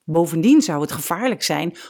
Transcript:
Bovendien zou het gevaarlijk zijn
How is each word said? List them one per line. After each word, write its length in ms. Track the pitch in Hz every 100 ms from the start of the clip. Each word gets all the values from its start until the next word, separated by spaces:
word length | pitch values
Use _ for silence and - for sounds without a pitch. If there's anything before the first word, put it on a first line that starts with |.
Bovendien 580 | - 160 170 165 214 302
zou 200 | - 147
het 100 | 147
gevaarlijk 520 | - - 175 254 185
zijn 300 | - 151 165 -